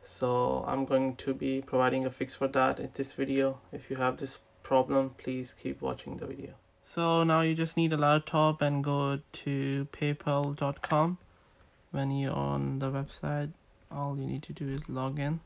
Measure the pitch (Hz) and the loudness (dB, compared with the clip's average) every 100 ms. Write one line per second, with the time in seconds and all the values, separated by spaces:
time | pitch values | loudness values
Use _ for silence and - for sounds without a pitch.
0 | - - 127 123 123 131 127 131 135 135 | -20 -4 0 2 0 0 -2 -2 2 2
1 | 135 127 - 135 139 135 135 131 127 131 | 2 -2 -4 -2 -2 -2 0 2 4 2
2 | 131 123 131 - 135 135 131 127 131 - | -2 -4 -8 -2 0 2 2 2 -6 -6
3 | 139 - 135 135 135 131 - 143 - 131 | -6 -2 0 2 2 0 -10 -14 -8 -2
4 | 127 120 135 - _ _ - 135 131 139 | -2 -2 -8 -12 _ _ 2 2 4 2
5 | 135 131 - 127 123 - 135 135 135 127 | 0 -4 -6 -6 -6 -8 -8 -6 -6 -6
6 | - - - - - - _ _ - - | -8 -10 -10 -10 -12 -16 _ _ -12 -2
7 | 165 165 165 160 165 160 160 - 165 156 | 2 4 6 6 4 2 0 2 2 4
8 | 147 151 - 160 156 156 147 143 139 143 | 6 6 4 4 4 4 2 2 0 0
9 | 139 139 - - - 139 139 139 139 - | 0 -2 -6 -10 -4 -2 0 -2 -4 -4
10 | 147 147 - 143 143 147 143 143 - 156 | -2 -2 0 0 0 -2 -4 -4 0 2
11 | 160 180 - _ _ _ _ _ _ 143 | 2 0 -10 _ _ _ _ _ _ -4
12 | 139 139 135 139 139 139 139 135 135 139 | -2 0 -2 -2 -2 -2 -2 -2 -2 -4
13 | 139 - 151 147 147 165 _ _ _ 147 | -6 -6 -4 -2 -4 -8 _ _ _ -8
14 | 143 139 135 135 - 151 143 135 151 131 | -6 -4 -4 -6 -8 -8 -6 -6 -6 -4
15 | 131 143 143 160 | -4 -2 -2 -4